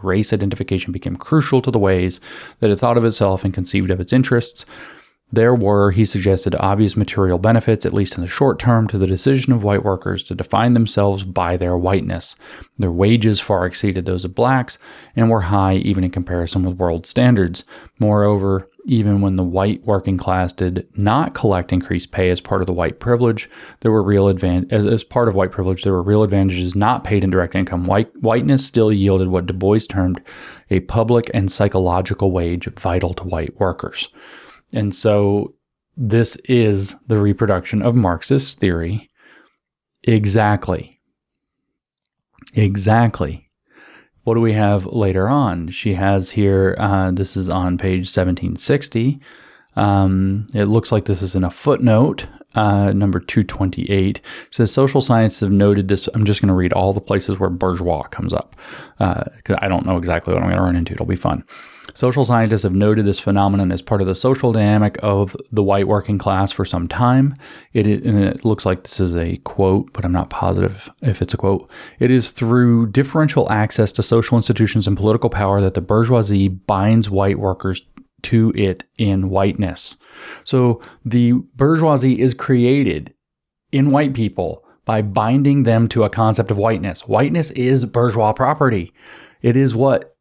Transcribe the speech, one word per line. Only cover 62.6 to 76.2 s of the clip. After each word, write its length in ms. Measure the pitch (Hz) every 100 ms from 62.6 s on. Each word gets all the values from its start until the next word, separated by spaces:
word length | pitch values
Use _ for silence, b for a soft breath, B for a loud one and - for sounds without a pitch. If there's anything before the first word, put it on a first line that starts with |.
have 120 | 101
noted 300 | 92 104 107
this 160 | 101 95
phenomenon 520 | - 98 98 101 92
as 100 | 90
part 180 | - 104
of 60 | 95
the 80 |
social 380 | 95 131 135 123
dynamic 440 | 110 104 107 104 -
of 340 | 107 98 98 - -
the 120 | 107
white 260 | 101 101 98
working 300 | 104 - 101
class 340 | 101 95 98
for 120 | -
some 240 | 95 87 87
time. 460 | - 123 127 139 135 B B B
It 140 | 120 104
i-, 220 | 104 -
and 140 | 104
it 220 | 95 -
looks 220 | 113 104 98
like 160 | 92
this 180 | - -
is 140 | 90
a 220 | 85 82 87
quote, 540 | - - 95 98 -
but 120 | -
I'm 80 | 92
not 180 | 87 -
positive 600 | - 95 92 92 98 - -
if 200 | 135 98
it's 120 | -
a 20 | 101
quote. 340 | 98 95 - B B B
"It 120 | 123
is 220 | 127 113
through 560 | - 117 123 123 117 113
differential 640 | 101 139 160 151 147 -
access 420 | 107 107 - 107
to 100 | -
social 340 | - 113 - 120
institutions 500 | 113 110 110 113 101
and 100 | 98
political 340 | 107 110 -
power 300 | 101 98 98
that 140 | 95
the 60 | 92
bourgeoisie 680 | 87 107 117 120